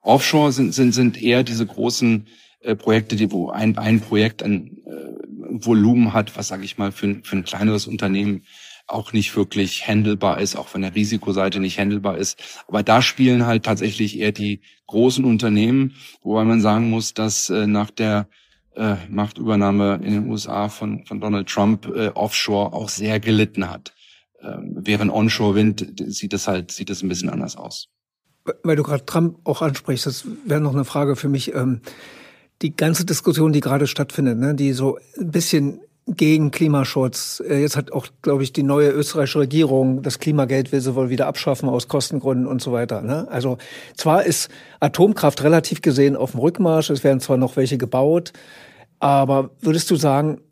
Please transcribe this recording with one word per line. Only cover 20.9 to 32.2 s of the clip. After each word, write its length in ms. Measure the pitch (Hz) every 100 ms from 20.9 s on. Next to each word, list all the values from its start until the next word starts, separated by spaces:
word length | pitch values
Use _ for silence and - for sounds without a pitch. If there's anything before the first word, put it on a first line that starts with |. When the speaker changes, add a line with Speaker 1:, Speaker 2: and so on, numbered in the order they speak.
| 104
Speaker 1:
von 160 | - 104
Donald 260 | 104 101 92
Trump, 400 | - 104 107 -
äh, 220 | - 107
Offshore 640 | - 104 - - 101 98
auch 160 | - 104
sehr 300 | 95 107 107
gelitten 500 | 110 107 107 - 92
hat. 240 | - - _ _ _ _ _
Ähm, 340 | 104 104 - -
während 300 | 101 104 104
Onshore-Wind, 880 | - 110 - 104 101 107 104 95 -
d-, 100 | 107
sieht 240 | 101 101
das 140 | 101 -
halt, 240 | 92 85
sieht 180 | - 101
das 120 | 95
ein 80 | 95
bisschen 200 | 90 92
anders 260 | - -
aus. 320 | - - - - _ _ _ _ _ - -
Speaker 2:
Weil 120 | 170
du 80 | 151
gerade 220 | 143 139
Trump 340 | - 165 170 170
auch 180 | - 135
ansprichst, 420 | 160 135 - 127
das 200 | 143 123 247 233
wäre 160 | 254 151
noch 140 | 147
eine 100 | 139
Frage 300 | 131 147 143
für 140 | 131 143
mich. 260 | 139 -
Ähm, 260 | 147 127 123 - - - -